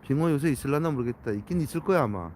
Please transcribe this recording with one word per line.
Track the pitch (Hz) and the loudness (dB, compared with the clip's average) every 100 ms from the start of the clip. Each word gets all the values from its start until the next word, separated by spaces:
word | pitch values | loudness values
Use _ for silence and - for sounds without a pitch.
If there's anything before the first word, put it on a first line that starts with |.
빙어 | - 135 165 | 0 0 2
요새 | 147 160 | 2 2
있을라나 | 135 135 147 165 | 0 0 0 0
모르겠다. | 139 120 120 - | 0 -2 -4 -4
있긴 | 104 104 180 | -4 -2 -2
있을 | 156 165 | -2 -4
거야, | 160 185 | 2 2
아마. | 127 101 85 | 2 -2 -8